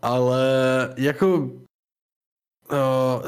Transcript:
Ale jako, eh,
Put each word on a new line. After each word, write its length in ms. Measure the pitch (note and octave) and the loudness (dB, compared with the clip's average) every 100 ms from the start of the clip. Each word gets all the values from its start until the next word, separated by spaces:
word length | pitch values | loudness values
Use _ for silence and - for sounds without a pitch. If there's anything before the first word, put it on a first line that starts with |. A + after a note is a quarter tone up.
Ale 400 | A#2 B2+ B2+ B2+ C3 C3 C3 C3 B2+ B2+ | -4 0 0 2 2 2 2 0 -2 -2
jako, 540 | C#3 D3 F#3+ F3 C3 B2+ - _ _ _ _ _ _ _ _ _ - | -4 0 2 2 -2 -10 -20 _ _ _ _ _ _ _ _ _ -4
eh, 480 | C#3+ C3 C3 B2+ B2 | 0 0 2 0 -2